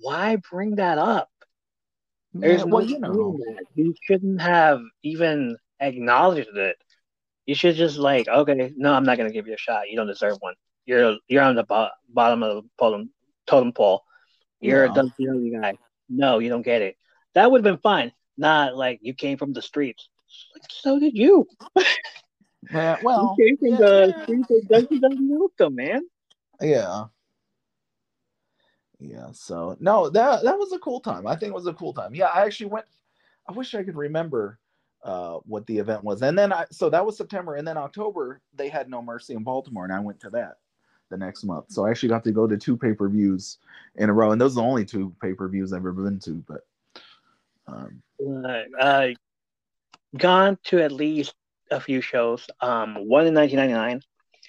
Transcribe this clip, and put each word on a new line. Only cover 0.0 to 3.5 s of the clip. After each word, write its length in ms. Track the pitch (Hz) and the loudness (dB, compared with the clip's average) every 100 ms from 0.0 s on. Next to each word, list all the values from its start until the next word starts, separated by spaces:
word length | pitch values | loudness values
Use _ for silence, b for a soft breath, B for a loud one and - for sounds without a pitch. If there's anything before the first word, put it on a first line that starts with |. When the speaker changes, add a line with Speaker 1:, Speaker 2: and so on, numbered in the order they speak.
Speaker 1:
why 340 | 127 156 208 220 - | -8 -4 -2 -2 -6
bring 260 | 175 214 202 | -6 -4 -2
that 220 | 180 151 | 0 2
up? 320 | 196 202 - _ _ _ _ _ _ _ _ _ _ | 0 0 -4 _ _ _ _ _ _ _ _ _ _
There's 260 | 180 160 180 | -2 2 2
Speaker 2:
Yeah, 40 | |
well, 180 | 175 220 | 4 0
Speaker 1:
no 60 | 226 | 0
Speaker 2:
you 100 | 285 | -4
know. 140 | 190 | -4
Speaker 1:
doing 260 | 208 202 151 | -2 -2 -4
that. 260 | 113 | -8